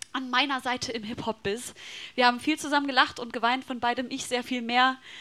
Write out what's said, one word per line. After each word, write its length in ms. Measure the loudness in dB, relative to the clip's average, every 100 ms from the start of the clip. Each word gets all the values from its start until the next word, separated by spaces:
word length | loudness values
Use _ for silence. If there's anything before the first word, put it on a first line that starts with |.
| -8
An 180 | -6 0
meiner 280 | 2 2 0
Seite 300 | -2 -2 -2
im 120 | -6
Hip-Hop-Biz. 720 | -6 -6 -4 -4 -2 -4 -6 -14 -16 -14 -10 4
Wir 100 | 4
haben 140 | 4
viel 180 | 0 -2
zusammen 300 | 2 0 2
gelacht 320 | 4 4 2
und 120 | -8
geweint, 320 | -2 0 0
von 160 | -2 -2
beidem 280 | 0 0 -2
ich 160 | -6 -2
sehr 180 | -4
viel 180 | -2 -4
mehr 340 | 2 4 4 4 -10 -16